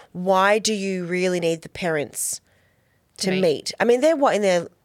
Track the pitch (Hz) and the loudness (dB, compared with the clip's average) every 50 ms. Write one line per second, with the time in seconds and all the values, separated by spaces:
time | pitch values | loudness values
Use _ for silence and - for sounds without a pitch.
0 | - _ - 170 180 190 190 185 190 202 208 220 202 214 220 202 190 196 190 185 | -20 _ -12 -6 -2 0 2 4 4 4 2 2 0 -2 -4 -4 -4 -4 -4 -4
1 | 180 165 180 180 180 185 180 175 175 165 165 165 - - - - 196 175 160 151 | -4 -4 -4 -2 0 0 0 0 0 -2 -2 -2 -6 -12 -12 -6 -4 -2 -2 -2
2 | 139 - - - - - - - - _ _ _ _ _ _ _ _ _ _ _ | -4 -6 -8 -8 -8 -8 -8 -10 -12 _ _ _ _ _ _ _ _ _ _ _
3 | _ _ _ - - 190 190 190 185 170 143 - - - - - 190 226 240 254 | _ _ _ -6 -4 -2 0 0 2 0 0 0 -4 -8 -4 0 2 2 4 4
4 | 247 311 330 285 285 247 170 202 208 196 180 175 165 - - _ _ | 4 4 4 4 2 2 2 2 2 2 2 2 0 -4 -10 _ _